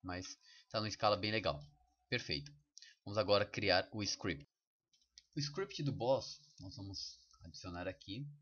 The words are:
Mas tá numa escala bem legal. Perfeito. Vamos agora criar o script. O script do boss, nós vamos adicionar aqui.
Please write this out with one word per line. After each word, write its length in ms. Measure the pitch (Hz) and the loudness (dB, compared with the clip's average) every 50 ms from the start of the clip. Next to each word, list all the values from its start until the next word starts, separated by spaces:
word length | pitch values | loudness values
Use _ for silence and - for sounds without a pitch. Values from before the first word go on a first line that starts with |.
| _ | _
Mas 360 | 92 90 90 92 - - _ _ - - - - _ | -6 -6 -6 -6 -8 -10 _ _ -20 -20 -20 -20 _
tá 80 | - 113 | -2 -2
numa 100 | 107 107 | -2 -2
escala 260 | 98 - - 107 107 | -2 4 6 6 6
bem 160 | 98 101 107 | 6 2 0
legal. 320 | 107 110 98 92 73 - - - - _ _ _ _ _ _ _ | 0 2 2 0 -2 -2 -6 -14 -20 _ _ _ _ _ _ _
Perfeito. 420 | - 123 - - 85 71 71 - - - _ _ _ - - - - _ _ | -2 -2 0 0 -4 -4 -4 -8 -16 -20 _ _ _ -20 -20 -20 -20 _ _
Vamos 140 | 101 101 107 | -2 2 2
agora 260 | 104 95 101 101 104 | 6 8 8 6 6
criar 420 | - - - 104 98 90 92 98 - - | 4 0 0 4 6 6 6 4 2 -2
o 100 | 110 104 | -2 -2
script. 460 | 95 - - - 101 82 71 71 _ _ _ _ _ _ _ _ _ _ _ _ _ _ - _ _ _ | -2 -2 -2 0 -2 -2 -2 -4 _ _ _ _ _ _ _ _ _ _ _ _ _ _ -20 _ _ _
O 20 | 156 | -4
script 440 | 147 147 - - 190 196 - - 156 | -4 -2 -2 -4 -6 -4 -4 -2 -2
do 100 | 143 120 | 0 0
boss, 480 | 92 110 120 135 120 107 - - - - - - - | 0 4 4 4 4 2 -4 -12 -14 -16 -20 -18 -14
nós 160 | - 95 - | -12 -12 -10
vamos 440 | - 98 98 95 - - - - - - _ - - - | -10 -10 -8 -8 -8 -8 -10 -12 -14 -20 _ -20 -18 -18
adicionar 440 | 87 80 - - 95 87 87 90 | -16 -14 -12 -10 -8 -6 -4 -4
aqui. 400 | 92 92 - - - 98 117 143 147 - - | -4 -6 -8 -10 -10 -8 -8 -8 -8 -10 -16